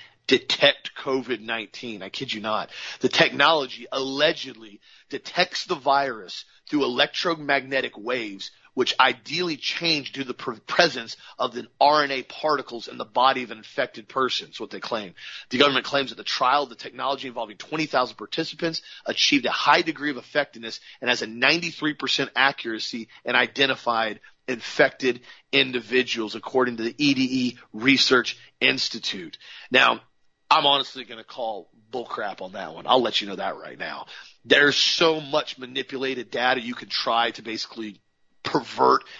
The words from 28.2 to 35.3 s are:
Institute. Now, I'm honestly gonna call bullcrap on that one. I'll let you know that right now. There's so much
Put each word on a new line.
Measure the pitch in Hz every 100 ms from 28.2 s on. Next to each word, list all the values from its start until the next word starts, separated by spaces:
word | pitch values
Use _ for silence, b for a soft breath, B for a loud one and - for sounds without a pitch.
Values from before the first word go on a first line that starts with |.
| 117 - B -
Institute. | 131 135 - 113 - 98 85 - B B B
Now, | 127 123 113 _ _ _ _ -
I'm | 156 143
honestly | 139 131 131
gonna | 120 113 110
call | - 113 101 - 113 107
bullcrap | 127 117 - 104 90
on | 92
that | 98 85
one. | 82 85
I'll | 127
let | 113 -
you | 104
know | 95
that | 95 -
right | 76 -
now. | - - - B B B 113
There's | 139 143 135
so | - - 165 156
much | 139